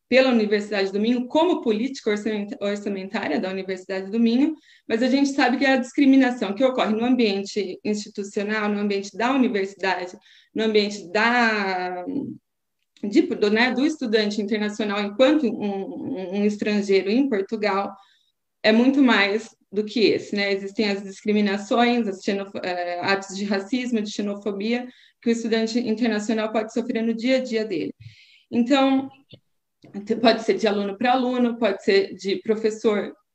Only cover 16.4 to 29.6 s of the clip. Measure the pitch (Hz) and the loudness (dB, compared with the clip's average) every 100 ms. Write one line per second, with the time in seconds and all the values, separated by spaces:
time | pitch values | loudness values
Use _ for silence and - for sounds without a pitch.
16.4 | 208 208 214 208 196 190 190 240 277 202 | 0 0 -2 0 2 2 2 2 2 0
17.4 | 190 214 202 196 196 - _ _ _ _ | -2 -2 -2 -2 -4 -10 _ _ _ _
18.4 | _ _ 214 226 262 277 254 208 196 220 | _ _ 4 6 6 6 6 6 4 0
19.4 | - _ _ 196 208 247 180 - - 208 | -6 _ _ -6 -2 2 2 2 -2 -2
20.4 | 202 196 196 196 208 196 202 196 214 214 | -2 -2 -4 -2 -2 -2 -8 -8 -2 2
21.4 | 208 202 202 233 240 240 202 190 - 196 | 2 0 0 2 4 2 0 -4 -4 -4
22.4 | 196 - 185 180 175 175 185 196 196 196 | -4 -8 -6 -6 -6 -4 0 -2 -2 -6
23.4 | 208 196 - 254 247 226 208 - 202 202 | -2 -2 -2 -4 -2 -2 -2 -6 -6 -6
24.4 | 220 196 220 240 254 - _ _ 233 233 | -6 -4 -2 -4 -6 -16 _ _ -2 -2
25.4 | 226 220 226 233 220 214 233 208 208 220 | 0 0 0 -2 -2 0 0 0 -2 -2
26.4 | 220 226 220 254 - 226 226 226 247 262 | -2 -4 -4 -4 -4 -2 -2 -2 0 0
27.4 | 254 220 214 165 190 - - - - _ | 0 -4 -2 -4 -6 -10 -18 -20 -20 _
28.4 | - 233 233 277 269 269 269 - _ - | -4 0 2 4 4 2 -2 -12 _ -20
29.4 | _ _ | _ _